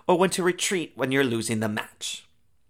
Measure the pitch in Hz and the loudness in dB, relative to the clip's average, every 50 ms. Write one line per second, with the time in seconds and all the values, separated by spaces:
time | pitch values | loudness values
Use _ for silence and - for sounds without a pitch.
0 | - - 160 160 190 185 - 196 170 180 175 - - - 208 175 151 - - 113 | 0 2 4 4 4 2 2 0 0 0 0 0 -2 -2 -2 -2 -4 -4 -6 -4
1 | 131 131 135 139 135 123 117 113 110 117 117 107 110 107 107 110 - - - - | -2 0 2 2 2 2 0 -2 -2 -2 -2 -2 -2 -2 -4 -4 -8 -10 -12 -12
2 | - - - - - _ _ _ _ _ _ _ _ | -10 -10 -10 -10 -14 _ _ _ _ _ _ _ _